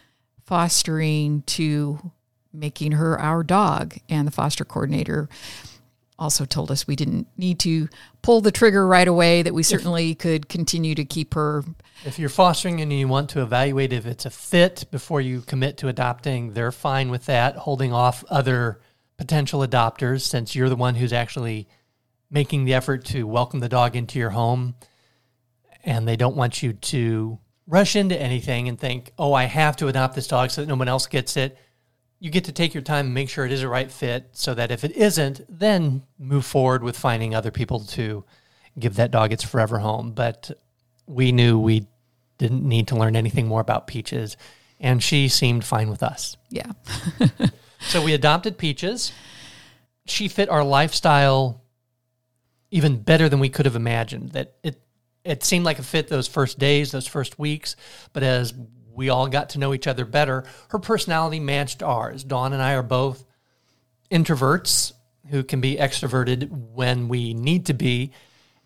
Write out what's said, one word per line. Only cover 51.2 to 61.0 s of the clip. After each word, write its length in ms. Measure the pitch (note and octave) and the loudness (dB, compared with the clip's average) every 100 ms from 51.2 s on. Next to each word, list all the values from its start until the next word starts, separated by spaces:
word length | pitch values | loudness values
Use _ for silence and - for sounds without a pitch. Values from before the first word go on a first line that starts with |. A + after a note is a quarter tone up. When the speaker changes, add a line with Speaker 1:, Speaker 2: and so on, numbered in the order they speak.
| C#3 C3+ B2+ - _ _ _ _ _ _ _ _ _ _ _ | 6 4 2 -4 _ _ _ _ _ _ _ _ _ _ _
Speaker 2:
even 300 | F3 D3 A#2 | 2 2 2
better 240 | G#2 D#3+ D#3+ | 4 4 6
than 100 | C#3 | 4
we 80 | C3+ | 2
could 160 | C#3 | 2
have 100 | C3+ | 0
imagined. 580 | A#2 A#2 A#2 A2+ B2 C3 | 2 0 0 -2 -8 -8
That 200 | C3+ C3 _ | -8 -8 _
it, 160 | D#3 - _ _ _ _ | -10 -10 _ _ _ _
it 180 | F3 C#3 | -6 -4
seemed 220 | - F3+ | 0 2
like 140 | E3+ C#3+ | 2 -2
a 40 | |
fit 260 | B2+ D#3+ D3+ | -2 -2 0
those 200 | C#3 - | -2 -2
first 300 | D3+ C3 - | 0 -2 0
days, 340 | C#3 C#3+ C#3 | 2 2 0
those 140 | C3+ - | -6 -6
first 320 | C#3+ B2 - | -6 -8 -6
weeks, 380 | D3+ D3+ - - - - - | -6 -6 -8 -14 -18 -20 -12
but 100 | C#3+ | -2
as 300 | C3 B2+ A#2 B2+ A#2 - - | 0 0 -2 -8 -16 -20 -18
we 160 | - C3 | -6 0
all 200 | B2+ C3 | 0 0
got 200 | C#3 - | -2 -2
to 80 | C#3+ | -4
know 140 | C#3 | -2
each 140 | C3 C#3+ | -2 -2
other 180 | B2+ | -4
better, 400 | A2 D3 C#3+ C3 - - - | -2 0 0 -2 -6 -16 -8
her 100 | G#3 | -6
personality 600 | G3+ A3 | -2 -2